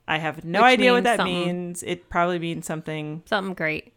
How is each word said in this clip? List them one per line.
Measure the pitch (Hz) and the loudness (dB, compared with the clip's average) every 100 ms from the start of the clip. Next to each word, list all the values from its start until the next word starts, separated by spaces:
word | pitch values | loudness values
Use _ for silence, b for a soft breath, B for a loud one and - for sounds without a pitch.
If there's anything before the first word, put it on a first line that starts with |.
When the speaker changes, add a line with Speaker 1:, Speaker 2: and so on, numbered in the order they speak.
| - | -4
Speaker 1:
I | 156 | -2
have | 160 156 | -2 -6
no | 165 190 | -2 4
Speaker 2:
Which | 247 | 6
Speaker 1:
idea | 247 254 | 6 6
what | 240 | 4
Speaker 2:
means | 240 | 4
Speaker 1:
that | 208 | 2
Speaker 2:
something. | 185 180 175 | 0 0 -2
Speaker 1:
means. | 180 175 175 | -4 -6 -8
It | - 175 - | -8 -8 -4
probably | 175 175 175 | 0 0 0
means | 165 165 - | -4 -6 -6
something. | 156 160 156 151 160 - | -8 -6 -8 -8 -10 -4
Speaker 2:
Something | 208 190 | -2 -2
great. | 185 156 156 - | -4 -4 -4 -10